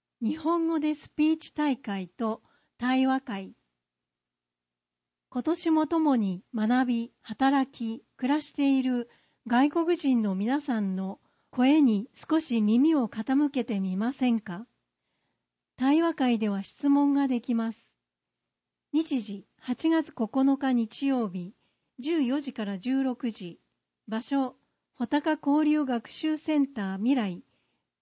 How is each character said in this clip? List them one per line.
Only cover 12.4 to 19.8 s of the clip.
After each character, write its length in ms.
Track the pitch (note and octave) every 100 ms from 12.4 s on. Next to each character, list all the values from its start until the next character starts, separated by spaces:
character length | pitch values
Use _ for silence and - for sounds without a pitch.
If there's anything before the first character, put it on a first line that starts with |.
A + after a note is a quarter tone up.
| D#4 A#3
耳 340 | G#3 A#3 D4+ D#4
を 120 | A3+
傾 420 | - A3 C4+ D4
け 140 | C#4
て 160 | A#3 G3+
み 180 | F#3+ F#3
ま 160 | A3+
せ 160 | C#4 B3+
ん 100 | A3+
か？ 260 | - F3+ A#3+ _ _ _ _ _ _ _ _ _ _ -
対 280 | B3+ D#4
話 100 | E4
会 260 | D#4+ C4 A3+
で 100 | G#3+
は 120 | G3
質 280 | G3 - C#4+
問 240 | C#4+ C#4+
が 140 | C#4+ C#4
で 140 | A#3+
き 140 | A#3 A3+
ま 160 | A3+
す。 180 | A3 _ _ _ _ _ _ _ _ _ _ _
日 300 | D4 D#4+ C4+
時、 260 | G#3 G3 - _
八 320 | - B3